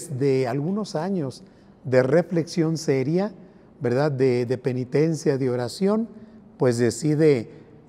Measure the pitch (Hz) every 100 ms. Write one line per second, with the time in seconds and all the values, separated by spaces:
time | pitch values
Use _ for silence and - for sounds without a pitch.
0 | - 131 139 131 127 139 151 202 208 151
1 | 180 190 135 - - - - - 131 127
2 | 127 160 175 170 147 - 160 160 - 135
3 | 131 175 208 - - - - - 123 123
4 | 151 131 131 120 123 123 135 127 127 143
5 | 160 156 156 135 131 123 120 - 190 220
6 | 226 - - - - - 131 117 120 -
7 | 151 151 156 131 104 - - -